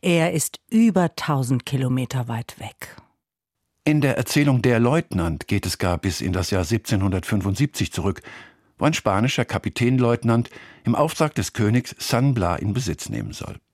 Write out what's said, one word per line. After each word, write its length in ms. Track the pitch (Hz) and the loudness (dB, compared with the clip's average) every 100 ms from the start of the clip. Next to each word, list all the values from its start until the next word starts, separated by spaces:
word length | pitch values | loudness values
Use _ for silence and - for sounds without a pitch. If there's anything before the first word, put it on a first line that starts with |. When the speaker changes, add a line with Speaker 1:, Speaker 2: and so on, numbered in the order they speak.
Speaker 1:
Er 320 | 185 170 165 | 2 2 2
ist 280 | 170 - - _ | 0 -4 -8 _
über 460 | 226 226 185 175 | 4 4 4 2
tausend 500 | - - 143 123 127 | -2 -2 0 2 -2
Kilometer 600 | - 131 131 127 127 127 120 | -2 -2 0 -2 -2 -4 -4
weit 320 | 117 123 - | -6 -8 -14
weg.“ 380 | 101 - - - _ _ _ _ _ _ _ _ | -18 -16 -18 -20 _ _ _ _ _ _ _ _
Speaker 2:
In 160 | - 151 | 0 2
der 160 | 139 - | 2 0
Erzählung 460 | 120 143 143 127 | 0 2 4 4
Der 180 | 127 117 | 4 4
Leutnant 680 | 120 156 - 92 85 78 - | 4 2 0 -2 -2 -4 -2
geht 180 | 101 | -2
es 140 | 92 - | -2 -2
gar 200 | 95 87 | -2 0
bis 220 | 98 87 | -2 -2
in 120 | 87 | -4
das 180 | 92 90 | -2 -2
Jahr 140 | 98 | -2
siebzehnhundertfünfundsiebzig 1300 | 85 117 - 104 98 95 - 104 95 98 143 - 151 | 0 -2 0 0 0 -2 -2 -2 -2 0 -2 -2 -4
zurück, 300 | - - - - - - _ _ _ | -2 -4 -4 -10 -20 -20 _ _ _
wo 60 | |
ein 100 | 151 | -2
spanischer 500 | 160 - 98 117 - | 0 0 2 0 -2
Kapitänleutnant 1040 | 117 - - - 120 131 120 120 110 117 117 - - - | -2 -4 -4 -2 0 2 2 0 2 0 0 -10 -20 -8
im 100 | - | -2
Auftrag 400 | 117 151 - 151 | 0 0 0 -2
des 180 | - 101 | 0 -4
Königs 420 | - 107 120 - - | 0 2 2 -2 -10
San 340 | - 120 135 | -2 2 2
Blas 280 | 120 87 87 | 2 0 0
in 120 | 104 | -2
Besitz 360 | 107 120 - - | -2 -4 -6 -6
nehmen 240 | 57 52 | -6 -6
soll. 260 | - - - _ | -10 -14 -14 _